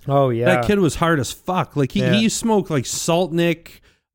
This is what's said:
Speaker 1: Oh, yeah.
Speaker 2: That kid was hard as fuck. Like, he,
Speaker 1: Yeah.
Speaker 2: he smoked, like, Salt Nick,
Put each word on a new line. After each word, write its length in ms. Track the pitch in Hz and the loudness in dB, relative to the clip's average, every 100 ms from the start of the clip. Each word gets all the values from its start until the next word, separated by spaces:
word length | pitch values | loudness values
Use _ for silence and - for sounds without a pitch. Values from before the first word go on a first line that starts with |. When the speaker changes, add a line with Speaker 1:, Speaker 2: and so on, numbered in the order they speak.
| - | -2
Speaker 1:
Oh, 220 | 139 135 | 0 2
yeah. 140 | 117 120 | 2 2
Speaker 2:
That 200 | 123 120 | 2 2
kid 140 | 202 | 2
was 160 | 165 - | 2 0
hard 240 | 165 160 | 0 0
as 120 | 120 | -2
fuck. 440 | - - 180 - 147 | -8 -6 -4 -2 -2
Like, 160 | 135 | -2
he, 80 | - | 0
Speaker 1:
Yeah. 140 | - 202 | 0 2
Speaker 2:
he 120 | 220 | 0
smoked, 420 | - 226 214 - | -2 0 0 0
like, 160 | 147 - | -4 -4
Salt 440 | - - 165 185 | -6 -2 0 0
Nick, 500 | 170 170 165 - - _ _ _ | 0 0 -2 -8 -20 _ _ _